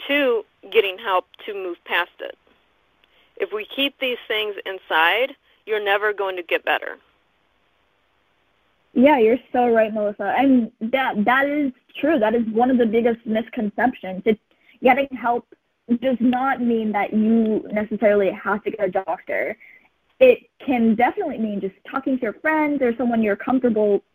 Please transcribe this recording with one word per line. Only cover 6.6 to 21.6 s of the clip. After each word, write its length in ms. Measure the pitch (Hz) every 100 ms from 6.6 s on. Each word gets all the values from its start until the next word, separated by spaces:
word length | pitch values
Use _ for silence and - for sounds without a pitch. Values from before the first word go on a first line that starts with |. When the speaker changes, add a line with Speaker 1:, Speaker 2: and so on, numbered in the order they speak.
Speaker 1:
better. 340 | - 143 - - _ _ _ _ _ _ _ _ _ _ _ _ _ _ _ _ _ _ _
Speaker 2:
Yeah, 260 | - 277 277
you're 220 | 220 277 -
so 160 | 247 247
right, 220 | 226 214
Melissa. 440 | 214 208 208 202 240
And 320 | 269 254 220 -
that, 440 | 220 269 254 208
that 240 | 208 269 285
is 240 | 294 277 - _ -
true. 240 | 285 294
That 160 | 214 240
is 100 | 226
one 240 | 214 254
of 80 | 247
the 80 | 226
biggest 400 | 233 233 226 214
misconceptions. 960 | 220 226 247 208 - 247 - 185 185
It, 140 | 226 214 _ _ _ _
getting 280 | 247 254 277 254
help 320 | 240 240 - _ _ _ - 240
does 160 | 262 247
not 420 | 254 247 269 247
mean 300 | 240 226 214
that 200 | 202 -
you 540 | 214 214 226 220 208 -
necessarily 580 | 208 208 208 214 208 190
have 320 | 208 196 208
to 80 | 202
get 140 | -
a 40 | 190
doctor. 680 | 190 190 180 - 101 139 - - - _ _ _ -
It 280 | 254 233 _ -
can 300 | - 247 226
definitely 440 | 220 254 415 330 240
mean 220 | 220 202